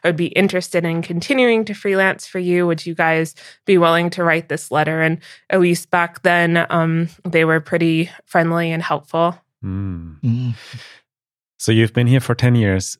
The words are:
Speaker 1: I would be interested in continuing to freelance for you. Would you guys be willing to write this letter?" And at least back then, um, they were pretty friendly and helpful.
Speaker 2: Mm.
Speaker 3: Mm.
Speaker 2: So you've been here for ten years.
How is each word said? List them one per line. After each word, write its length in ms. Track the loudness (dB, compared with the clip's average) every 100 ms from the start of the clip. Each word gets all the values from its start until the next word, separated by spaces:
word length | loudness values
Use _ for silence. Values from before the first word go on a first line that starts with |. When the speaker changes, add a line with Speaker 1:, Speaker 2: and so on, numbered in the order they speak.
Speaker 1:
I 60 | -2
would 60 | -2
be 120 | -2
interested 580 | 0 0 0 -2 -2 -2
in 160 | -4
continuing 640 | -4 -6 -2 0 2 2 -2
to 80 |
freelance 540 | -6 -2 0 0 -2 -8
for 100 | -6
you. 280 | -2 0 0
Would 180 | -2 -4
you 80 |
guys 400 | -2 0 0 -2 -8 -20 -8 2
be 120 | 4
willing 300 | 4 2 0
to 120 | 0
write 240 | 0 0 -2
this 200 | -8 -4
letter?" 300 | -2 0 0
And 160 | 0 -2 -8 -20 -8
at 100 | 0
least 300 | 0 0 -2
back 320 | -2 -2 -2
then, 460 | 0 2 2 0 0
um, 400 | 0 0 0 -4 -8
they 220 | -4 0 2
were 140 | 0
pretty 500 | 0 0 0 0 -2 -8 -4
friendly 460 | 0 0 0 -2
and 120 | -4
helpful. 560 | -4 -6 -4 -2 -2 -2 _ _
Speaker 2:
Mm. 560 | -8 -6 -6 -8 -12 -6
Speaker 3:
Mm. 320 | -2 -2 -2 -6 -12 -20 -20 -20 _ _ _ _ _ -8
Speaker 2:
So 140 | 0
you've 220 | 2 2
been 140 | 2 2
here 120 | 2
for 160 | 2 0
ten 200 | 2 4
years. 420 | 2 0 -2 -10